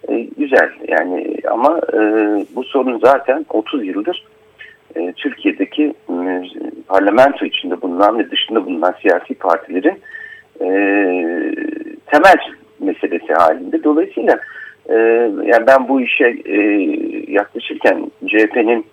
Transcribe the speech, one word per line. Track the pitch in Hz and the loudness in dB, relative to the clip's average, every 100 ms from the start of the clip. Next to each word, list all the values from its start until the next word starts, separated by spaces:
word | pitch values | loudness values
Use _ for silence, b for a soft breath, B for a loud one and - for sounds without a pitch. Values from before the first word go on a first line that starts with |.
| - | -4
e, | 117 - - | -4 -6 -6
güzel | 143 120 80 - - | 2 2 2 -4 -2
yani | 82 90 90 - - - | -2 0 -4 -6 -6 -2
ama, | 113 139 165 - | 2 2 2 0
e, | 107 107 110 104 104 95 | 0 2 2 2 0 -4
bu | - | -8
sorun | 127 139 127 113 | -4 -2 -2 2
zaten | 117 139 - 143 - | 4 4 2 -4 -2
otuz | 110 - 143 98 | -4 -2 -6 -4
yıldır, | 92 107 - _ _ _ _ B B _ | -4 -6 -8 _ _ _ _ B B _
e, | 165 180 | -8 -8
Türkiye'deki, | - - - - - 285 - 151 - - | -6 -8 -4 -4 -4 -6 -2 -2 -2 -10
e, | 87 92 90 90 - - - - | -6 -4 -6 -8 -12 -14 -14 -2
parlamento | 95 98 110 139 139 | 2 4 6 4 4
içinde | - - 90 90 | -6 -6 -6 -6
bulunan | 92 87 104 117 | -4 2 2 2
ve | - | -2
dışında | - - 110 | -4 -2 -2
bulunan | 90 85 90 90 | -2 -2 -2 0
siyasi | 101 87 - | 0 0 -2
partilerin, | - 92 85 - 87 151 196 B B B B B - | -6 -2 -2 -2 -2 -2 -2 B B B B B -6
e, | 90 98 98 101 95 90 85 85 78 - - - - - | -2 0 2 2 2 0 -2 -4 -4 -6 -8 -10 -14 -18
temel | - 151 190 165 - - _ _ | 0 4 6 6 2 -16 _ _
meselesi | 95 82 78 85 - | -6 -4 -4 -6 -2
halinde. | 80 82 80 135 160 | 4 4 2 -4 -2
Dolayısıyla, | 156 151 190 - - - B B B B - | 0 0 0 -2 0 0 B B B B -2
e, | 113 113 113 117 95 | 2 4 4 2 -2
yani | - 113 117 | 2 4 6
ben | 135 131 | 4 4
bu | 135 | -2
işe, | 117 - 120 - | 0 2 0 0
e, | - 101 104 101 85 - - - - | -2 0 2 2 0 -2 -6 -8 -4
yaklaşırken | 98 101 117 - - 117 - - _ | -4 -4 -10 -10 0 0 0 -4 _
C | - 107 | -2 0
H | 107 | 2
P'nin | 127 110 117 110 | 2 2 0 -2